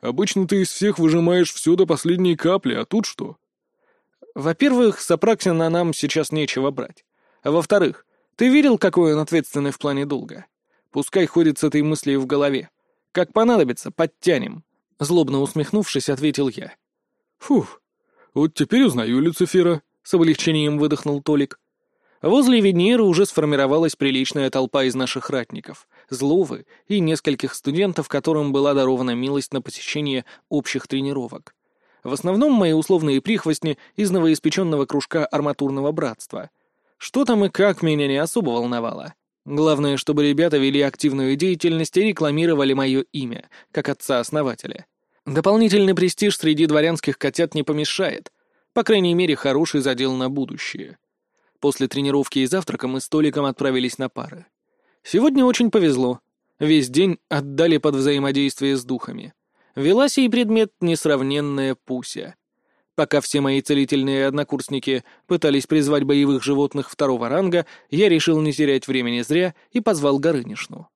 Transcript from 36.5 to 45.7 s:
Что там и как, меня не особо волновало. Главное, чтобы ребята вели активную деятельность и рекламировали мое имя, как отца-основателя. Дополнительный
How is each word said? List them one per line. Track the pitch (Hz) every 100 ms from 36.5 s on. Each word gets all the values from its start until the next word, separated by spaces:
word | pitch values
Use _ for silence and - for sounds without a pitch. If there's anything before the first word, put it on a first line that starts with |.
| _ _ _ _ _
Что | - -
там | 277 226 202
и |
как, | - 202 180
меня | 165 151 143
не | 139
особо | 160 - 170
волновало. | 120 120 120 113 - - - _ _ -
Главное, | 143 156 147 147 139
чтобы | - 147 147
ребята | 143 165 151
вели | 135 143
активную | 139 - 151 135 131 139
деятельность | 185 175 175 165 160 -
и |
рекламировали | 214 180 156 147 170 156 139
мое | 135 135 131 131
имя, | 151 127 120 - - _
как | - 147
отца-основателя. | 139 - 127 117 151 139 113 - - - _ _ _
Дополнительный | - 147 160 214 226